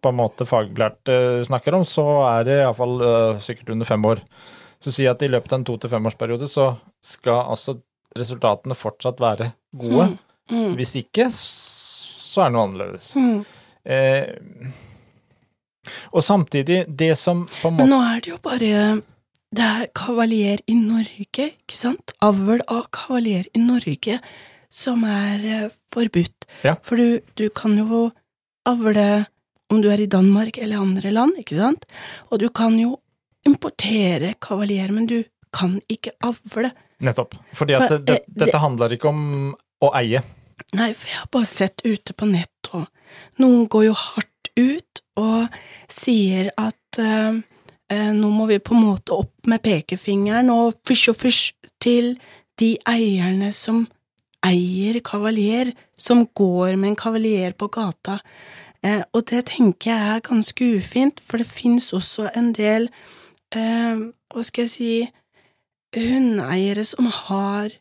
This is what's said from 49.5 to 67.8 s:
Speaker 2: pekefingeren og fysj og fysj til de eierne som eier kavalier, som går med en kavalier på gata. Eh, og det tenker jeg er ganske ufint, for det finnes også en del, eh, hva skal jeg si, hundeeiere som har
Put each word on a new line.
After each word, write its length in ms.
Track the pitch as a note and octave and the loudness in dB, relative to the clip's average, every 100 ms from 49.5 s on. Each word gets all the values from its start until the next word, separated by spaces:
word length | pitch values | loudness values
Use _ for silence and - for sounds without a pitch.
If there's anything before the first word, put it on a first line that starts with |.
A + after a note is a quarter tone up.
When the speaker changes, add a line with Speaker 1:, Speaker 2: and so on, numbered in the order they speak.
| A3+ | 0
Speaker 2:
pekefingeren 880 | A3 E3+ - F#3 - G3 G3+ A3+ B3+ | 2 0 -2 -8 -2 0 0 2 4
og 240 | A#3 A#3 A3+ | 4 2 0
fysj 260 | - B3 - | -2 2 2
og 60 | A3+ | 2
fysj 360 | B3+ A#3+ - _ - _ | 0 0 -2 _ -20 _
til 360 | A#3+ A#3+ A#3+ B3 - - _ - | 2 2 2 -4 -14 -20 _ 0
de 140 | A3+ A3+ | 0 0
eierne 680 | - A#3 A3 F#3+ F3+ F#3+ G3+ | -2 0 2 2 0 0 -2
som 320 | G3+ - A3+ A3+ _ _ _ _ _ | -2 0 0 -2 _ _ _ _ _
eier 560 | F#3 F3+ F3+ F#3 G3+ A#3 | 2 2 2 -2 -2 -2
kavalier, 720 | A#3 G#3 G#3+ A3 G3+ A#3 B3+ A#3+ _ _ | -4 -4 -2 0 0 0 -2 -6 _ _
som 300 | - A#3+ A3+ | 2 4 4
går 500 | - G3 F3+ F#3 F#3+ | 2 2 2 0 0
med 140 | G3 | 0
en 60 | G#3 | -2
kavalier 580 | A#3 A3+ A3 G#3 F3+ | -2 -2 0 0 -2
på 160 | F#3+ G#3 | -6 -8
gata. 480 | - G#3 - - G3+ - - - - - _ | -4 -6 -6 -8 -10 -12 -20 -20 -20 -20 _
Eh, 200 | F#3+ G#3 - | -2 -2 0
og 120 | A#3 A3+ | -4 -2
det 200 | A#3+ B3 | -4 -4
tenker 440 | - A3+ F3 A3+ | 2 2 2 -2
jeg 260 | A3+ G#3 A3 | -2 0 -2
er 40 | |
ganske 460 | - A#3 G#3 - B3+ G#3 | 0 0 0 0 0 0
ufint, 440 | F#3 B3 C4+ - | -2 0 0 0
for 180 | - A#3 | -8 -6
det 80 | A#3 | -6
finnes 440 | - A#3+ A#3+ B3 | -2 2 2 0
også 360 | F#3 F3+ - G#3 A#3 | -4 -6 -6 -6 -2
en 160 | A#3+ | -2
del, 380 | A3 G#3 A3 A#3+ - - - - _ _ | 0 0 0 -2 -8 -20 -20 -20 _ _
eh, 420 | A3+ A3+ A#3 A#3 A3 A3+ - _ | -6 -2 -2 -2 -4 -8 -14 _
hva 140 | A#3 | -6
skal 220 | A#3 - A#3+ | -4 -4 -6
jeg 40 | |
si, 420 | - A#3 A3+ A#3+ _ _ _ _ _ _ _ _ | -4 -2 -2 -4 _ _ _ _ _ _ _ _
hundeeiere 920 | A3+ A#3 B3+ B3+ G#3 C3 F3+ G3 G3+ | -4 0 2 2 0 0 0 0 -2
som 220 | A3 - A#3+ | -4 -2 -2
har 640 | G3+ - G3 G3 G3+ G#3 - | -2 -4 -4 -2 -4 -6 -10